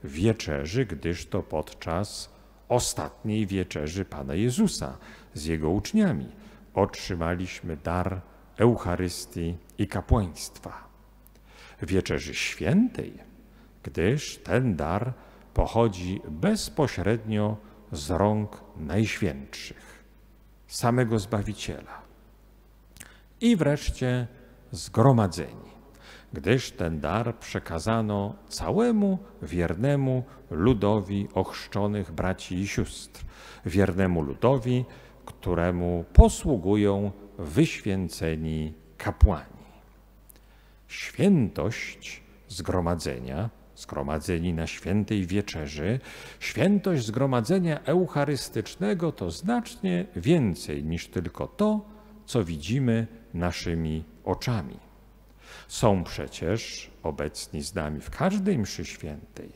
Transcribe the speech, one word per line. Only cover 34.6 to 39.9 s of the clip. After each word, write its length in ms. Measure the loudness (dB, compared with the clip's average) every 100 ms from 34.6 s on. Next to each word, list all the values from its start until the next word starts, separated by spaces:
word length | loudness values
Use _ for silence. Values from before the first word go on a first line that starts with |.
| 2 0 -2 -10 -20 -20 -20
któremu 800 | -8 -2 2 2 0 0 -2 6
posługują 960 | 10 10 8 0 0 2 2 2 2 -2 -6 -16 -12
wyświęceni 1400 | -2 4 4 2 -2 -2 -2 -2 -2 -2 -2 -2 -4 -8 -20 -6
kapłani. 480 | -6 6 6 6 -6 -20 -20 -20 -20